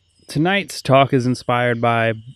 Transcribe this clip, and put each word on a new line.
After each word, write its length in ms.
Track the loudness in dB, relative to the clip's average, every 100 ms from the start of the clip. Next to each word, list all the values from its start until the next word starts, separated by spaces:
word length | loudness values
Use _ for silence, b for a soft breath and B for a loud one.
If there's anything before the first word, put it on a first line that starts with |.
| _ _ _
tonight's 520 | -2 0 0 -4 -10
talk 320 | 2 4 4
is 120 | 2 0
inspired 560 | -4 -2 -2 0 0
by 320 | 0 0 0 -4 -10